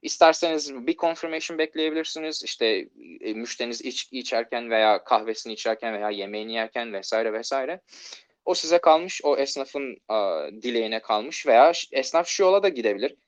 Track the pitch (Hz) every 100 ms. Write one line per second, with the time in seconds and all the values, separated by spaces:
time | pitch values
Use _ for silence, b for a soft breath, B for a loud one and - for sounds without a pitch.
0 | - - 165 160 170 160 147 135 123 170
1 | 170 165 165 160 - 165 156 156 156 160
2 | 156 - 160 156 - - 117 101 - 60
3 | 64 85 104 110 117 - 120 117 131 127
4 | - 131 120 117 117 123 117 110 110 101
5 | - 117 110 110 - 110 117 110 117 107
6 | 104 104 98 107 110 113 113 127 117 101
7 | 95 110 113 107 117 135 131 180 _ B
8 | B B B B - 180 160 170 170 160
9 | 175 - - 139 139 - 135 143 135 -
10 | _ 107 101 80 73 107 123 117 110 110
11 | - 107 120 - 147 117 147 170 - 135
12 | 127 165 170 - 190 196 196 143 110 101
13 | 120 -